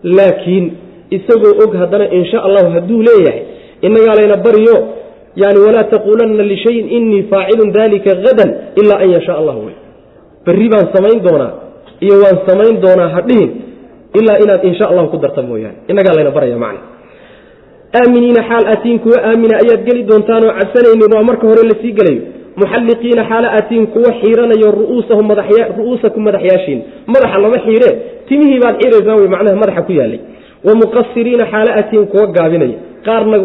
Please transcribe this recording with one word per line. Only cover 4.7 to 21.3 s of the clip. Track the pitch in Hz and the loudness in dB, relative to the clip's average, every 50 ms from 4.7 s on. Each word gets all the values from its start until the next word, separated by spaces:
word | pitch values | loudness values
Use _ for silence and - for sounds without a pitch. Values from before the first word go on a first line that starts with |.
| 226 - - - - - - - - - - _ - | 4 2 0 -4 -10 -16 -18 -20 -20 -20 -20 _ -4
yani, | - 196 202 202 202 | -2 0 2 4 4
walaa | 202 214 233 226 214 | 4 4 4 2 0
taquulanna | - 220 208 - 202 214 226 226 220 214 208 202 | 0 -2 -2 0 0 0 0 2 0 0 -2 -2
lishayin | 202 196 185 - 233 240 233 208 - | -2 -2 -2 -2 -2 -2 -2 -4 -4
innii | 240 240 226 220 208 196 190 | -2 -2 0 0 0 -2 0
faacilun | - 196 196 - 190 226 226 214 202 180 | 0 -2 -2 0 0 0 2 0 0 2
daalika | 214 220 214 202 190 196 196 185 | 0 0 2 0 0 0 0 -2
gadan | 180 202 254 240 220 190 160 - - - - - | 0 2 0 2 2 2 0 0 -6 -10 -6 -2
ilaa | - 208 208 202 - | 0 2 2 2 2
an | 190 185 | 2 2
yashaa | 175 165 156 175 175 | 2 0 -2 -2 -4
Allahu | 151 156 147 127 110 | -4 -4 -4 -4 -6
wey. | 107 - - - - - - - _ _ _ - _ _ _ _ - | -12 -14 -16 -20 -20 -20 -20 -20 _ _ _ -20 _ _ _ _ -4
Berri | 175 170 202 220 233 | -2 0 0 0 0
baan | 214 208 180 - | 2 0 0 0
samayn | - 190 196 220 233 220 180 | 0 0 2 2 0 2 2
doonaa | 180 160 139 127 113 - - - - - - - - - - | 0 0 0 -2 -4 -8 -14 -20 -20 -20 -20 -20 -20 -14 -6
iyo | 185 202 202 196 | 0 2 4 4
waan | 202 196 180 185 - | 4 4 2 2 2
samayn | 185 185 202 220 226 220 185 | 0 2 2 2 2 2 2
doonaa | 190 185 185 185 175 160 | 2 2 2 2 2 -2
ha | 165 180 - | -2 -4 -2
dhihin, | 240 254 214 160 123 - - - - - - - - - - - _ - | 0 2 2 2 0 -4 -10 -16 -18 -20 -20 -20 -20 -20 -20 -20 _ -2
ilaa | 208 226 214 208 202 | 0 2 2 4 2
inaad | 208 202 196 175 - | 2 2 2 0 0
in | 180 175 | -2 -2
shaa | 190 208 180 | -2 -2 0
Allahu | 180 180 165 147 | 0 0 0 -2
ku | 165 156 | -4 -4
darta | 143 139 - 139 127 | -4 -4 -4 -6 -8
mooyaane. | 123 117 110 110 104 - - - | -8 -8 -10 -10 -12 -16 -18 -10
Innagaa | - 180 202 185 190 165 | -4 -2 0 0 2 2
layna | 156 151 139 | 2 0 0
baraya | - 120 127 123 120 117 | -2 -2 -2 -2 -4 -4
macna. | 117 107 98 - - - - - - - - - - - - - - - _ _ _ _ - - _ - - | -6 -8 -10 -14 -18 -20 -20 -20 -20 -20 -20 -20 -20 -20 -20 -20 -20 -20 _ _ _ _ -20 -20 _ -4 -2
Aaminiina, | 240 247 247 247 240 240 240 240 226 - | 0 2 2 2 2 2 2 2 0 0
xaal | - 233 233 202 | 0 -2 -2 0
atiin | 208 214 - - 240 233 220 | 0 -2 -2 -2 -2 -2 -2
kuwa | - 226 240 - | 0 0 0 2
aamina | - 220 226 233 226 220 208 | 2 0 0 0 2 0 2
ayaad | 175 214 233 226 196 - | 2 2 2 2 0 0
geli | 240 240 240 208 | -2 -4 -2 0
doontaan | 202 220 214 214 226 226 226 226 | 0 0 0 2 0 0 0 0
oo | 226 - | 0 0
cabsanaynin, | 190 196 190 - 247 240 226 226 220 214 208 220 | -2 -6 -2 0 2 4 4 4 4 4 2 2
waa | 214 214 | 2 2
marka | 247 | 0